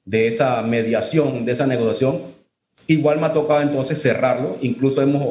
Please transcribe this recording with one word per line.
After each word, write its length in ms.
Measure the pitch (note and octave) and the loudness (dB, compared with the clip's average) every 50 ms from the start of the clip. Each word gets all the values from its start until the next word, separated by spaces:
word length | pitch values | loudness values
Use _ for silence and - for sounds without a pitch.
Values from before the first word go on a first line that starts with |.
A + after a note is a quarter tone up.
| - | -8
de 220 | F#2+ G2+ A2 A2+ | -2 0 0 2
esa 340 | A#2 A2+ - C#3+ C3 B2 A2+ | 2 0 0 0 0 0 0
mediación, 840 | A2 A2+ A#2 A#2 A2+ A2+ A#2 G#2+ - - - D#3+ D3 C3+ B2+ A#2+ A2+ | 0 0 0 0 0 0 0 0 0 0 0 0 0 0 0 -2 -2
de 80 | B2 | -2
esa 140 | B2 B2 C#3+ | -2 0 0
negociación. 560 | C3+ B2+ A#2 A#2 A2 G#2+ - C3 C3 C#3+ - - - - - _ _ _ _ _ _ _ _ _ | 0 0 0 0 0 0 0 0 0 0 -2 -6 -12 -20 -20 _ _ _ _ _ _ _ _ _
Igual 340 | - D#3 D3+ C#3 D3+ D3 D#3 | 0 2 2 2 2 2 0
me 60 | D#3+ | 0
ha 60 | D3+ | 0
tocado 280 | D#3+ D#3 D3 D3+ D3+ D3 | 0 0 2 2 2 2
entonces 420 | D3 C#3+ C#3+ C3+ C3 - D#3+ - | 2 0 0 -2 -2 -4 -2 0
cerrarlo, 540 | - C3 A2 - B2+ B2+ - - C3+ E3+ F#3 - | 0 0 0 2 2 0 0 0 -2 -6 -6 -4
incluso 420 | C#3 A#2+ A#2+ - C3 C3+ C3 D3 | -4 -4 -2 0 0 0 2 2
hemos 220 | C3+ C#3+ C#3+ C#3 C#3 A#2+ | 2 2 2 0 -2 -2